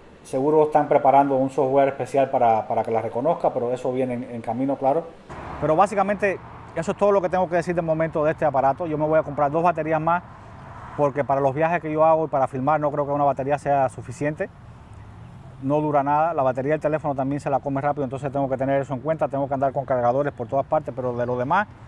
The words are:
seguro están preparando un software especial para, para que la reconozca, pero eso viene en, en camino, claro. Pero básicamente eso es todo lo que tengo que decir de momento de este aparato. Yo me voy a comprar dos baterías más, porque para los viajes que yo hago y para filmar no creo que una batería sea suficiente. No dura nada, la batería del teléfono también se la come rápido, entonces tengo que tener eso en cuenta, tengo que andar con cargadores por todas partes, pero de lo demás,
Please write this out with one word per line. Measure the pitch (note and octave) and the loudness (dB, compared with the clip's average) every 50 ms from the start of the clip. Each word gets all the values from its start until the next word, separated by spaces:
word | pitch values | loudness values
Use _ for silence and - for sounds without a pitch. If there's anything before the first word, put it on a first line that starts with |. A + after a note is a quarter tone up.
| - - - - - | -20 -20 -20 -20 -16
seguro | - - C3 C3+ D3+ D3+ D#3 D3+ | -6 -4 -2 0 2 4 4 4
están | D3+ - D3+ C#3+ C#3+ | 4 4 2 2 4
preparando | D#3 C#3+ C#3+ C3+ C3+ C#3 C#3+ C#3+ C#3 | 4 4 6 6 6 6 6 6 2
un | C3 C3+ C3+ | 2 0 0
software | C3+ - C3+ C3 C3+ C#3 C#3 C#3 | 0 0 0 2 4 4 4 2
especial | C#3 - B2+ - - C#3 C3+ B2+ | 2 -2 -6 -2 2 0 0 2
para, | B2+ B2 B2 A#2 A2 G#2+ G#2 | 2 2 4 4 4 2 0
para | - A#2+ A2+ A2 | 0 -2 -2 -2
que | - | 0
la | A2+ A2 | 0 -2
reconozca, | A2+ A2+ - A#2 B2+ D#3+ E3+ - - D#3+ - | -2 -2 -4 0 0 0 0 2 0 0 0
pero | C3 A#2+ A#2+ B2+ | 0 -2 -2 -4
eso | A#2+ - C3+ | -2 -4 -4
viene | B2+ C3 C3 B2+ B2 | -2 -2 -2 -2 -2
en, | A#2+ B2+ | -6 -6
en | A#2+ A#2+ A#2 | -8 -10 -10
camino, | A2+ A#2+ A2+ A#2+ C3+ C#3 C3+ - | -6 -6 -4 -2 -2 -2 -2 0
claro. | C#3 C3 C#3+ E3 E3+ - - - - - - - - - - - | 2 2 2 2 -2 -6 -14 -20 -18 -18 -16 -14 -14 -14 -10 -4
Pero | D3 D3+ D#3+ | 0 0 4
básicamente | E3 G3 G3+ A3 G3 F#3+ G3 G#3 F#3+ G#3 G3 F3 - - - - - - - - | 4 4 2 2 0 0 0 0 0 0 -2 -2 -2 -8 -16 -20 -20 -18 -12 -8
eso | D#3+ E3 - | -6 -4 -4
es | F#3+ - | -2 0
todo | G3+ G#3 | 2 4
lo | G3+ G3+ | 4 4
que | F3 F3+ | 2 2
tengo | E3 F#3 F#3 D#3+ | 0 0 0 0
que | F3 F3 | 0 -2
decir | D#3+ F3+ F3 | 0 0 -2
de | E3 | -2
momento | E3 D#3+ D#3 D#3+ D#3+ D#3+ - E3 D3 | 0 0 0 0 0 -2 0 0 0
de | D#3 | 0
este | D#3 - E3 | 0 2 0
aparato. | D3 C3+ C3 B2+ C3+ C#3 - F3+ E3 | 0 2 4 2 2 2 0 -2 -4
Yo | D3+ D3 | -2 -2
me | D3+ | 0
voy | D3+ D#3+ D#3+ | 2 2 2
a | - | 2
comprar | D3 C#3+ C3+ D3 C#3+ | 0 -2 0 0 0
dos | D3 E3 | 2 2
baterías | E3 F3+ E3 E3 D3+ D#3 D#3+ D#3 | 2 2 2 0 -2 -2 -2 0
más, | D#3 E3 E3+ F3+ - - - - - - - - - - - - - - - - | 2 0 0 0 -2 -8 -20 -20 -20 -20 -18 -18 -18 -18 -16 -16 -16 -12 -4 0
porque | D3 C#3+ B2 C#3+ C3+ | 0 0 2 0 0
para | A#2 C#3 C3+ | 0 2 2
los | C#3+ C3+ B2+ | 2 0 2
viajes | D3 D#3+ D#3+ F3 E3 | 2 0 0 0 -2
que | D#3 D#3 | -2 -2
yo | D3+ D#3 D#3 | 0 4 4
hago | D#3+ D#3+ D#3+ D#3+ | 6 6 4 2
y | C#3+ | 0
para | D3 C#3 C3+ - | 0 0 0 0
filmar | - C3 B2+ C#3+ D#3 D3+ | -2 -2 0 0 0 2
no | D3+ D3 | 0 -2
creo | C#3 D3 C#3+ | -2 -2 -2
que | C3+ | -2
una | C#3+ C#3+ C#3+ | 0 0 2
batería | C#3+ C3+ - C3 C#3 C#3+ C#3 | 0 0 0 -2 -2 -2 -2
sea | - D3 C#3+ C#3 C3+ B2 | 0 0 2 2 2 0
suficiente. | - - A2+ - A#2+ - D3 D3 D#3 D3+ F#3+ - - - - - - - - - - - - - - - - - - - - - - - | -2 -6 -14 -14 -8 -4 -4 -4 -2 -4 -6 -8 -8 -16 -20 -20 -20 -20 -20 -20 -20 -20 -20 -20 -20 -20 -20 -20 -20 -20 -20 -20 -16 -8
No | C3+ C3 D3 D3+ | -4 0 0 0
dura | D3+ D3+ D3 C#3+ C3+ | 0 2 2 2 2
nada, | C#3+ D3 D3 D#3 E3+ E3 | 2 2 2 2 0 0
la | D3+ C3 | 0 0
batería | C3 B2+ C#3 B2+ C#3+ D#3 | 0 0 0 -2 -2 -2
del | D#3 | 0
teléfono | - D3 D3+ D3+ C#3+ D3+ C#3 | 0 -2 -2 -2 -2 -4 -4
también | C3+ C3 C3+ C#3+ C#3+ | -2 -2 -4 -4 -4
se | - D3 | -4 -2
la | C#3 B2+ | -2 -2
come | - C#3+ C#3 C3+ | -2 -2 -4 -2
rápido, | C#3 D3 C#3+ D3 C#3 | -2 -2 -2 -2 -4
entonces | B2 B2 A#2+ C#3 C#3 | -6 -6 -6 -6 -4
tengo | B2 C#3+ C#3 B2+ | -2 -2 -2 -2
que | C3+ A#2+ | -2 -2
tener | C3 C3+ C#3 C#3 | 0 0 0 0
eso | C3+ C3 C#3+ | 0 -2 -6
en | A#2+ | -6
cuenta, | A#2 D3+ D#3+ D3+ D#3 C3+ | -4 -4 -2 -2 -2 -2
tengo | C3+ C3+ C#3+ B2+ | -2 -2 -2 -2
que | C#3+ | -2
andar | C3 C#3 C3+ | 0 0 -2
con | B2 C#3+ B2+ | -2 -2 -4
cargadores | B2 C3+ B2 A#2+ A#2+ B2 C3+ D3 C#3+ - | -2 -2 2 2 2 2 2 0 -2 -4
por | - A#2+ A2 | -6 -8 -4
todas | C#3 C3+ C3+ | -2 -4 -2
partes, | - D#3 D#3 D3 D3 B2 | 0 -2 -2 -2 -4 -8
pero | C3+ B2+ B2+ A#2+ | -6 -4 -4 -2
de | A#2+ A#2+ | -2 -2
lo | A#2+ B2 B2 | -2 -2 -2
demás, | B2 C#3 E3+ G3 G#3+ - - - - | -2 0 0 0 0 -2 -6 -20 -20